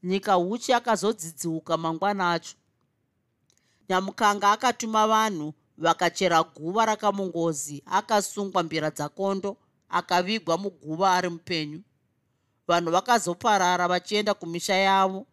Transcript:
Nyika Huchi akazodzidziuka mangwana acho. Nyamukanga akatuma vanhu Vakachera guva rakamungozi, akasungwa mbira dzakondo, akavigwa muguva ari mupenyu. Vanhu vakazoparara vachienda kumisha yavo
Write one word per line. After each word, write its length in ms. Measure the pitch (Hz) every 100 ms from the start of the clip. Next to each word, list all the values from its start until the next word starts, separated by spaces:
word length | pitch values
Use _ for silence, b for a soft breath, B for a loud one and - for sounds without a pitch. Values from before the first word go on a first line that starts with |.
Nyika 300 | 180 196 196
Huchi 400 | 190 175 233 -
akazodzidziuka 1040 | 240 240 214 196 220 160 165 170 160 - 165
mangwana 540 | 165 160 196 202 175
acho. 240 | 170 - - _ _ _ _ _ _ _ _ _ _ _ _ _
Nyamukanga 640 | 185 190 - 214 202 202
akatuma 560 | 214 262 240 226 220 214
vanhu 460 | 220 220 185 147 147 _ -
Vakachera 640 | 160 165 175 - 185 165
guva 420 | 165 - 156 202 226
rakamungozi, 1000 | 214 214 196 190 170 165 151 147 143 -
akasungwa 760 | 185 208 214 196 - 202 185
mbira 280 | 165 156 156
dzakondo, 680 | - 147 - 196 196 202 - _ _ _
akavigwa 680 | 175 175 180 180 220 - 170
muguva 560 | 202 180 151 160 190 180
ari 140 | 180
mupenyu. 520 | 170 - 175 151 156 202 _ _ _ _ _ _ _ -
Vanhu 240 | 175 170
vakazoparara 960 | 175 196 240 180 175 240 202 180 180 175
vachienda 460 | 180 175 208 208
kumisha 420 | 202 170 170 - 190
yavo 500 | 190 196 190 190 -